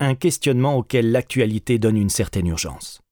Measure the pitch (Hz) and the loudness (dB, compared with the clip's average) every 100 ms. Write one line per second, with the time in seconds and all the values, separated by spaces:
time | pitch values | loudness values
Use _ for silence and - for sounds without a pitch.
0 | 139 131 175 - 147 123 135 135 117 127 | -2 0 0 0 0 2 2 0 0 0
1 | 117 123 - 127 110 107 - 117 110 107 | 2 2 0 0 0 0 0 2 2 2
2 | 101 - 101 98 87 82 82 65 - - | 0 0 -2 -2 -2 -4 -6 -10 -16 -20
3 | _ | _